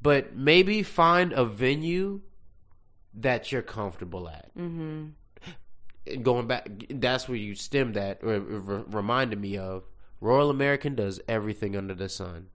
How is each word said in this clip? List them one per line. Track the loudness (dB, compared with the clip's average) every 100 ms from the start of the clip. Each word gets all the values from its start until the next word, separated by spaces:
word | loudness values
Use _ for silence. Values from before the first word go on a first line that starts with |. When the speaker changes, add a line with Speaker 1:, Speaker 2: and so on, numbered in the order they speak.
Speaker 1:
but | 4 4 2 0
maybe | 6 8 8 2
find | 0 6 6 8 4
a | 2
venue | 0 2 2 2 0 0 -2 -4 -12 -18 -20 -20 -20 -20 -20 -20 -20 -4
that | 0 0 0
you're | -4
comfortable | -4 -6 -6 -6 -8 -8 -10
at. | -14 -16 -10
Speaker 2:
Mm-hmm. | -8 -6 -8 -8 -12 -14 -20 -18 -16 -14 -14 -12 -12 -10 -10
Speaker 1:
And | 0 2
going | 2 2
back, | -2 -4 -12 -10
that's | -2 0 0 -2
where | -4
you | -4 -8
stemmed | -2 0 0 0
that, | -2 -4
or, | -2 0
or |
re-, | -2 -6 -4 -4 -2
reminded | -2 0 2 0 -2
me | -4 -4
of. | -4 -8 -10 -14 -16 -4
Royal | 4 6 6
American | 4 2 2 0 -2
does | -2 -4 -2
everything | -2 -2 -4 -4 -2
under | -4
the | -6 -6
sun. | -6 -8 -10 -14